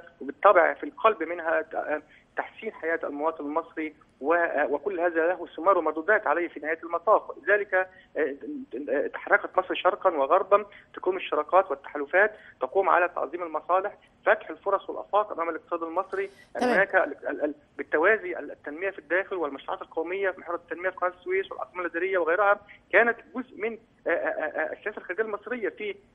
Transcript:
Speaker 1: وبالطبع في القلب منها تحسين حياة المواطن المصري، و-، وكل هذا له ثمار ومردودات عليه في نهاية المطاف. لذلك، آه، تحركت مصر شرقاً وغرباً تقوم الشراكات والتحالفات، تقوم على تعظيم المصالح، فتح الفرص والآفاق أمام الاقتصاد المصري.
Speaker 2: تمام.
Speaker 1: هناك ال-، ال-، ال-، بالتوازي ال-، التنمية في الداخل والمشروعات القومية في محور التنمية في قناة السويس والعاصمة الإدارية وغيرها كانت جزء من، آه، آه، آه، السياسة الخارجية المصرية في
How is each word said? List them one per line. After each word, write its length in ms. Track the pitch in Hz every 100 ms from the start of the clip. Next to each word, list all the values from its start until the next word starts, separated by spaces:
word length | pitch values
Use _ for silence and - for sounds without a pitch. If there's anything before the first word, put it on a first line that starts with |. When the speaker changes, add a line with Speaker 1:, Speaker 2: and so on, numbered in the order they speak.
| - -
Speaker 1:
وبالطبع 520 | 135 - 196 185 151
في 100 | -
القلب 400 | 147 - 220 208
منها 420 | 160 175 160 160 151 - - 147 - - _ -
تحسين 340 | - - -
حياة 260 | - 160 165
المواطن 420 | - 143 160 160 147
المصري، 500 | 156 - 165 156 - _ _
و-، 440 | 135 170 170 139 151
وكل 300 | 143 208 175
هذا 280 | 175 165 165
له 200 | 175 - -
ثمار 200 | 180 180
ومردودات 500 | 156 156 160 214 143
عليه 200 | 165 165
في 120 | 147
نهاية 200 | 156 165
المطاف. 380 | 165 170 220 180 - -
لذلك، 460 | 175 208 202 185 185 - _ -
آه، 920 | 147 143 - 143 - 113 147 139 95
تحركت 440 | - - 202 - 185
مصر 180 | - 160
شرقاً 340 | 185 202 185
وغرباً 560 | 151 135 185 190 202 208 - -
تقوم 240 | - 185 190
الشراكات 540 | - 151 147 185 190
والتحالفات، 640 | - - 147 143 180 214 - - _
تقوم 280 | 131 196 180
على 200 | 165 175 156
تعظيم 280 | 135 175
المصالح، 540 | 170 156 - 185 202 - _ _ 185
فتح 240 | 220 -
الفرص 400 | 156 196 196 -
والآفاق 420 | - - 202 208
أمام 180 | - 170
الاقتصاد 340 | 160 - 170
المصري. 460 | 165 175 185 190 196 - -
Speaker 2:
تمام. 160 | - 247
Speaker 1:
هناك 260 | 190 196 190
ال-، 320 | 285 - -
ال-، 140 | 143
ال-، 120 | 151 - _ -
بالتوازي 640 | - 156 185 214 180 -
ال-، 120 | -
التنمية 380 | - 147 156 196
في 100 | 190
الداخل 360 | 156 180 185 185
والمشروعات 460 | 147 135 - 185
القومية 500 | 170 165 165 196 190
في 80 | -
محور 160 | 165 170
التنمية 340 | - 165 185
في 60 | 185
قناة 180 | 180 175
السويس 320 | 180 190 190
والعاصمة 300 | - - 180
الإدارية 360 | 170 170 190 190
وغيرها 420 | 156 185 202 202 - - _
كانت 260 | 196 233 233 - 254
جزء 200 | - -
من، 200 | 226 214 _ _ -
آه، 20 |
آه، 40 |
آه، 600 | 170 156 - 156 151 156
السياسة 240 | - 214 214
الخارجية 260 | - 180
المصرية 460 | 220 208 220 247 185
في 260 | - 208 190 _